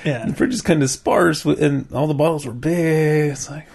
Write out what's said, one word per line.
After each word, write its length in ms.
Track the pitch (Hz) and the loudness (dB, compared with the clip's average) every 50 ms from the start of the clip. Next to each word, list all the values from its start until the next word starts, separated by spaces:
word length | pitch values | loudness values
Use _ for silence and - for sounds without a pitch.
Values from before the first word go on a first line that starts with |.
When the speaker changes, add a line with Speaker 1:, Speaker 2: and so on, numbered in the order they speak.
| - | -4
Speaker 1:
Yeah. 220 | 156 131 117 - | -4 -4 -2 -4
Speaker 2:
the 80 | - - | -4 -2
fridge 180 | - - 254 254 | 0 0 0 -2
is 80 | 208 | -2
kinda 260 | - 202 165 151 135 131 | 0 2 2 4 2 0
sparse, 560 | - - - - - - 175 170 147 - - | 0 -2 -2 0 2 4 4 2 2 0 0
with, 160 | 151 - - | 0 0 2
and 260 | 156 147 143 135 - - - | 2 0 0 -2 -4 -4 -4
all 140 | 127 151 | -2 -2
the 60 | 156 147 | 0 0
bottles 320 | 135 151 165 160 143 143 | 2 2 0 0 -2 -4
were 80 | 123 113 | -8 -8
big. 800 | 120 135 160 175 175 165 160 156 156 156 151 151 151 151 147 | -4 -2 -2 0 0 0 2 2 2 2 2 2 2 0 0
It's 180 | 135 - - - | -2 -6 -10 -12
like, 180 | 143 156 - - | -12 -14 -16 -18